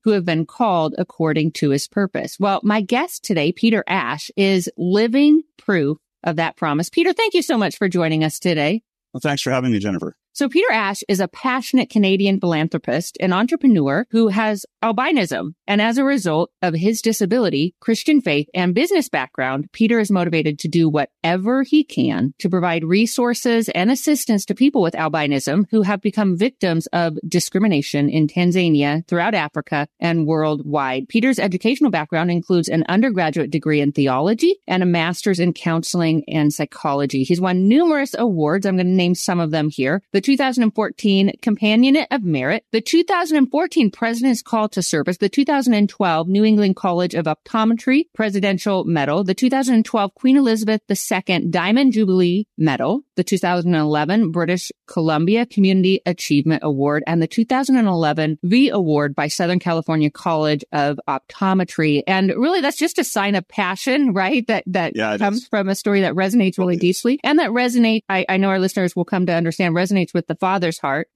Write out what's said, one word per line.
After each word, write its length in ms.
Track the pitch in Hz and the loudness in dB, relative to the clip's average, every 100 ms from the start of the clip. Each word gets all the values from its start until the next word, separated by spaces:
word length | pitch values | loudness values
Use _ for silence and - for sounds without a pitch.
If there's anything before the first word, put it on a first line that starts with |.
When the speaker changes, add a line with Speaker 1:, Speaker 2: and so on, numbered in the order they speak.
Speaker 1:
who 80 | 220 | 0
have 120 | 202 | 0
been 220 | 175 160 156 | 0 -2 -4
called 480 | - 233 175 156 - | -2 0 0 -2 -4
according 560 | 185 - 160 151 156 | -6 -2 -2 0 -2
to 160 | - 147 | 0 0
his 180 | 139 - | 0 -2
purpose." 500 | - 190 - - - | -4 -4 -4 -8 -2
Well, 200 | 202 190 | -2 0
my 180 | 214 214 | 0 -2
guest 440 | 190 240 349 - | 0 -2 -2 -8
today, 280 | - 175 147 | -4 -2 -2
Peter 320 | - 226 220 - | 0 0 0 -2
Ash, 440 | 185 120 151 - - | -4 -4 -8 -8 -2
is 340 | 196 190 175 - | 0 0 -2 -6
living 640 | 175 202 226 262 294 311 - _ | 0 2 2 4 4 4 2 _
proof 400 | - 185 143 156 _ _ | -2 0 0 -4 _ _
of 140 | 175 160 | -6 -2
that 200 | 165 - | -4 -4
promise. 320 | 160 147 175 | -4 -2 -2
Peter, 240 | - 339 | 0 0
thank 220 | - 453 | 0 0
you 80 | 359 | 0
so 160 | - 247 | 0 0
much 180 | 190 - | -2 -2
for 120 | 196 | -2
joining 360 | 175 160 160 | 0 0 0
us 140 | 156 - | -2 -2
today. 440 | 180 156 147 226 - _ _ | -2 0 0 -2 -6 _ _
Speaker 2:
Well, 80 | 131 | -6
thanks 220 | 151 143 | -4 -2
for 80 | 135 | -2
having 220 | 127 127 | -2 0
me, 80 | 107 | 0
Jennifer. 360 | 101 87 80 - _ - | -2 -4 -6 -12 _ -4
Speaker 1:
So 120 | 285 | -2
Peter 240 | 339 453 | 0 0
Ash 320 | 220 196 202 - | 0 -2 -6 -2
is 120 | 196 | -2
a 80 | 185 | -2
passionate 640 | - 262 254 - 254 - | -4 -4 -4 0 0 2
Canadian 500 | 220 196 190 196 196 | 2 2 2 2 0
philanthropist 760 | 175 160 160 170 - 131 - - | 0 0 -2 -4 -4 -4 -6 -4
and 120 | 185 | -2
entrepreneur 720 | 180 247 320 269 196 139 147 240 | 0 0 2 4 4 2 -2 0
who 160 | 226 220 | 2 2
has 400 | 196 220 202 - _ | 2 -2 -4 -8 _
albinism. 720 | 226 220 277 294 180 104 92 - - | -4 -2 0 0 0 -4 -8 -12 -2
And 120 | 202 | 0
as 160 | 220 240 | 0 2
a 60 | |
result 480 | 269 277 185 156 170 _ | 0 0 0 0 -2 _
of 140 | 180 | -4
his 260 | 160 190 220 | 0 0 0
disability, 760 | 226 214 190 240 202 143 170 - | -2 0 0 2 0 0 -2 -2
Christian 400 | - 226 - 294 | -2 -2 2 2
faith, 280 | 190 147 147 | 2 -2 -2
and 220 | 185 180 | -2 0
business 340 | 180 359 381 - | 2 2 0 0
background, 600 | 151 127 - 131 139 147 | -4 -6 -4 -4 -4 -8
Peter 300 | - 220 233 | 0 2 2
is 100 | 208 | 2
motivated 480 | 190 175 160 151 147 | 0 0 0 -2 -4
to 100 | 165 | -2
do 200 | 170 160 | 2 2
whatever 760 | 151 - _ 165 185 202 262 | 2 -2 _ -2 0 0 0
he 220 | 262 302 | 2 0
can 500 | - - 127 101 131 - | 0 -2 -2 0 -4 -2
to 100 | 180 | -2
provide 320 | 180 175 165 | 0 0 -2
resources 840 | 160 196 226 - 240 240 247 226 220 | 0 2 2 0 -2 -2 0 0 0
and 240 | - 196 | 0 0
assistance 520 | 262 - 294 - 208 - | 0 0 0 0 -2 0
to 100 | 202 | 2
people 260 | 277 277 | 2 4
with 120 | 170 | 0
albinism 720 | - 156 156 147 139 139 160 196 | 0 -2 -2 0 -2 0 -2 0
who 120 | 220 | 0
have 180 | 196 202 | 0 0
become 360 | 202 214 196 175 | -2 0 -2 0
victims 520 | 247 - 185 165 - | -2 0 -2 -2 -2
of 280 | 170 165 151 165 | -2 -2 -4 -2
discrimination 800 | 175 - 190 208 151 - 147 143 | -2 0 0 2 0 0 -2 0
in 180 | 156 151 | 2 0
Tanzania, 800 | 175 175 185 175 147 143 151 - | 2 2 2 2 2 2 -2 -2
throughout 280 | 175 185 | -2 0
Africa, 520 | 208 147 160 - 147 147 _ | -2 -4 -6 -4 -6 -6 _
and 260 | 170 165 151 | -2 0 0
worldwide. 840 | 160 156 151 147 147 135 131 135 | 0 0 -2 -4 -4 -2 -4 -2
Peter's 300 | 226 254 254 | 0 2 0
educational 540 | 196 180 226 277 285 | -2 -2 -2 0 0
background 400 | 165 156 160 175 | 0 -2 -2 0
includes 360 | 170 - 180 160 | -2 0 0 2
an 160 | 165 - | -2 0
undergraduate 640 | 185 262 185 160 165 131 | 0 0 0 -2 -2 -2
degree 280 | 160 156 151 | -2 0 0
in 120 | 143 | 0
theology 640 | 143 135 127 170 226 339 381 - | 0 0 2 0 2 0 0 -2
and 160 | 185 | 0
a 40 | 180 | 2
master's 520 | 175 165 175 208 175 | 0 -2 -2 -2 0
in 140 | 175 | 0
counseling 720 | - 175 165 - 180 160 160 - | 0 -2 -2 -2 -2 0 0 -2
and 260 | 160 147 | 0 0
psychology. 680 | 147 147 - 151 139 139 139 | -2 -8 -6 -4 -2 -2 -2
He's 180 | 135 175 | -2 0
won 280 | 185 185 196 | 0 2 4
numerous 480 | 269 339 302 - - | 4 2 0 -4 -2
awards. 480 | 233 170 151 190 196 | -2 0 0 0 0
I'm 100 | 185 | 0
gonna 140 | 180 | 2
name 240 | 185 175 | 2 2
some 240 | 175 - 175 | 0 -2 -2
of 140 | 160 | -2
them 180 | 160 151 | -2 -2
here. 320 | - 131 190 - | -2 -2 -2 -2
The 140 | 196 | -2
two 140 | - 269 | 0 0
thousand 240 | 269 247 | 0 0
and 120 | 220 | 0
fourteen 600 | - 208 - 208 190 196 - | 0 -4 -2 0 2 2 0
Companionate 640 | 240 202 214 220 262 294 - | -4 0 2 4 4 4 2
of 120 | 262 | -2
Merit, 420 | 180 147 131 214 - | -2 -2 -2 -4 -4
the 80 | 226 | -4
two 240 | 226 330 | 0 0
thousand 320 | 349 359 339 311 | 2 0 0 2
and 140 | 262 | 2
fourteen 400 | 294 349 330 220 | 0 0 2 0
President's 500 | - 233 233 262 233 | 0 -4 0 0 0
Call 300 | - 226 214 | -2 -2 -2
to 120 | - | -2
Service, 360 | 175 160 160 180 | -2 -2 -2 -2
the 100 | 202 | 0
two 160 | - | 0
thousand 300 | 277 285 247 | 0 2 2
and 120 | 214 208 | 2 2
twelve 420 | - 190 160 170 | 0 0 0 0
New 180 | 196 220 | 2 4
England 300 | 214 202 185 | 4 2 0
College 380 | 190 175 180 | 0 0 -2
of 120 | 170 160 | -2 -4
Optometry 800 | 156 - 226 220 233 - 269 339 | -6 -4 -2 0 0 0 0 0
Presidential 720 | - 220 196 196 190 214 190 | -4 -2 0 -2 -2 -2 -2
Medal, 380 | 165 165 139 160 | 0 -2 0 0
the 120 | 185 | -2
two 160 | 190 254 | 0 0
thousand 240 | 269 262 | 0 2
and 100 | 233 | 2
twelve 300 | 220 226 202 | 2 -2 -2
Queen 240 | - 254 277 | 0 2 4
Elizabeth 420 | 262 226 214 214 - | 4 0 0 -2 -2
the 80 | 196 | -6
Second 560 | - 185 - 175 170 | -2 -4 0 -2 0
Diamond 400 | 175 180 233 269 | -2 2 2 4
Jubilee 540 | 214 202 185 175 185 214 - | 2 2 2 2 0 -4 -2
Medal, 460 | 156 131 131 247 - - | 0 0 -2 -2 -4 -6
the 60 | |
two 140 | 175 185 | -2 0
thousand 380 | 180 180 175 | 0 0 0
and 80 | 165 | 0
eleven 500 | 151 151 151 208 190 | 2 0 0 0 0
British 400 | 165 170 180 - - - | 0 -2 -2 -6 -16 -8
Columbia 580 | - 160 151 170 220 | -2 0 0 2 0
Community 560 | 240 - 190 190 185 190 - | 0 2 4 4 2 2 -2
Achievement 560 | 175 - 143 160 156 | -6 0 0 2 0
Award, 400 | 156 135 143 147 151 | -2 -2 0 -2 0
and 140 | 165 | -2
the 60 | 160 | 0
two 180 | - | -2
thousand 320 | 226 262 277 262 | 0 0 2 2
and 100 | 208 | 2
eleven 520 | 170 156 156 156 151 | 2 0 0 -2 -2
V 260 | 175 240 269 | 0 2 4
Award 440 | 202 165 147 147 | 2 0 0 0
by 140 | 139 151 | -2 -4
Southern 300 | - 175 180 | -2 0 0
California 500 | 180 165 160 160 151 | 0 -2 -2 0 0
College 560 | - 180 160 156 151 - | -2 -4 0 0 -2 -2
of 260 | 151 143 139 - | -2 -2 -2 -6
Optometry. 960 | 135 - - 190 190 180 - 156 147 - | -6 -8 -4 0 0 0 0 0 0 0
And 260 | 190 190 | 0 0
really, 280 | - 285 370 | 0 0 0
that's 160 | 277 - | -2 -2
just 200 | 330 - | -2 -2
a 60 | |
sign 300 | 269 214 196 | -2 -2 -2
of 120 | 202 185 | -2 -4
passion, 680 | - 185 190 - 262 269 | -4 -4 -4 -2 2 2
right? 320 | 190 190 269 226 | 0 0 -2 0
That, 180 | 208 - | -4 -2
that 280 | 185 165 - | -4 -2 -2
Speaker 2:
Yeah, 160 | 156 | -2
it 60 | 208 | 0
Speaker 1:
comes 240 | 202 220 | 0 -2
Speaker 2:
is. 60 | - | -4
Speaker 1:
from 200 | 214 190 | -2 -2
a 60 | |
story 260 | 196 208 202 | -2 0 2
that 140 | 185 | 2
resonates 420 | 160 190 233 190 185 | 0 2 2 2 0
really 200 | 180 170 | -2 2
Speaker 2:
It 60 | |
is. 140 | 175 185 | 0 0
Speaker 1:
deeply, 240 | 233 285 | -2 -2
and 160 | 254 302 | 2 2
that 100 | 269 | 2
resonate, 540 | 233 247 240 226 220 - | 0 0 2 2 0 -2
I, 160 | 190 - | -4 0
I 120 | 190 | 0
know 100 | 196 | 0
our 100 | 190 | 0
listeners 380 | 190 - 180 180 | 0 0 -2 -2
will 80 | |
come 220 | 170 190 180 | -4 -2 0
to 80 | |
understand, 400 | 170 165 - 180 | 0 -2 -2 -2
resonates 400 | 165 185 196 175 | 0 0 0 0
with 140 | 175 - | -4 -4
the 80 | 170 | -4
Father's 420 | 185 190 170 165 | -2 0 -2 -4
heart. 300 | 143 139 - | -4 -4 -6